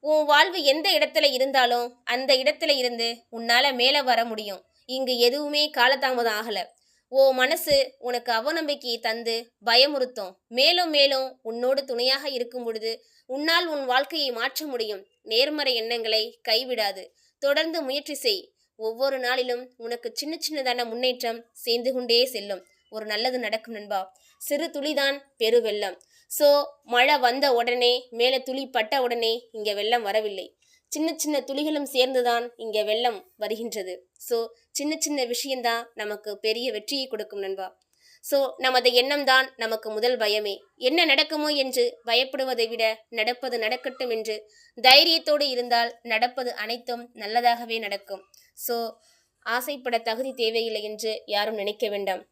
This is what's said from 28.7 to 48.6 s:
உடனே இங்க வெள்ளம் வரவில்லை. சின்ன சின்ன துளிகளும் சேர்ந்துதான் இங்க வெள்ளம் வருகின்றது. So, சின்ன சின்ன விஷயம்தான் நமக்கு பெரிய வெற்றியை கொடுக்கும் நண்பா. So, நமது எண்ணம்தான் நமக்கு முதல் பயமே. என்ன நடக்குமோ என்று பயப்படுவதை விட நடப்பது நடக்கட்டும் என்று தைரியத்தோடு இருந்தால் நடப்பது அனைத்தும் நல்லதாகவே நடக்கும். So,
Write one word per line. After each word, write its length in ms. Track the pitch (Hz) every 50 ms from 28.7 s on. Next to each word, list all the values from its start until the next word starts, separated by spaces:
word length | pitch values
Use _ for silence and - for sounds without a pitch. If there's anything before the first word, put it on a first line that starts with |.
| - 247 220 220 - 277 254
உடனே 460 | 240 240 240 233 226 226 240 - _ _
இங்க 220 | 220 208 214 202
வெள்ளம் 280 | 202 202 214 240 240 226
வரவில்லை. 540 | 202 196 220 214 214 202 190 - - _ _ _ _ _ _ _ _
சின்ன 260 | - 302 311 330 330
சின்ன 240 | 320 - 302 302 277
துளிகளும் 460 | 240 240 277 269 302 311 302 294 285
சேர்ந்துதான் 680 | 269 - 254 254 254 269 254 247 240 240 233 233 240 -
இங்க 260 | _ 226 226 208 214 214
வெள்ளம் 500 | 214 214 220 240 247 226 190 180 _ _
வருகின்றது. 720 | _ 208 202 220 214 233 233 - 220 190 185 180 180 _ _ _
So, 360 | _ - - 240 233 233 226 - _ _ _
சின்ன 260 | _ - 277 294 311 320
சின்ன 260 | 311 311 294 285 254
விஷயம்தான் 680 | 233 240 240 - 285 269 254 233 233 233 233 233 233 _
நமக்கு 440 | - 214 208 208 202 - 214 208 202
பெரிய 340 | - 220 220 240 240 262 220
வெற்றியை 340 | 214 208 - 285 277 262
கொடுக்கும் 340 | 262 247 208 214 214 - 202
நண்பா. 380 | 196 196 196 196 190 185 _ _ _ _ _ _ _ _ _ _
So, 340 | _ - 294 277 277 262 - -
நமது 320 | 254 262 262 254 247 254
எண்ணம்தான் 580 | 240 247 247 269 285 294 285 269 262 262 262 262 -
நமக்கு 340 | - 233 220 220 220 - 214
முதல் 260 | 220 214 214 247 254
பயமே. 420 | 233 220 208 208 214 208 208 196 - - _ _
என்ன 280 | _ 240 247 285 349 349
நடக்குமோ 440 | 320 277 277 311 302 311 302 302 302
என்று 500 | 302 285 262 269 240 254 240 240 - - _
பயப்படுவதை 640 | 233 233 240 262 262 269 277 262 262 254 233 226 226
விட 360 | 233 226 226 220 220 220 _ _
நடப்பது 500 | - 233 214 226 247 247 - 254 233 233
நடக்கட்டும் 520 | 220 214 240 240 - 226 233 - 262 247
என்று 400 | 226 226 220 214 214 214 - _ _ _ _ _ _ - 220
தைரியத்தோடு 600 | 254 262 285 320 349 320 330 320 - 302 294 285
இருந்தால் 560 | 285 254 240 247 247 240 233 233 233 233 - _
நடப்பது 500 | 233 220 220 233 247 247 269 254 240 -
அனைத்தும் 580 | - 208 214 233 240 240 - 240 240 240 240 _
நல்லதாகவே 640 | 220 214 202 220 240 240 240 233 233 240 226 226 226
நடக்கும். 440 | 220 202 202 196 - - 196 190 - _ _ - _ _ _
So, 400 | -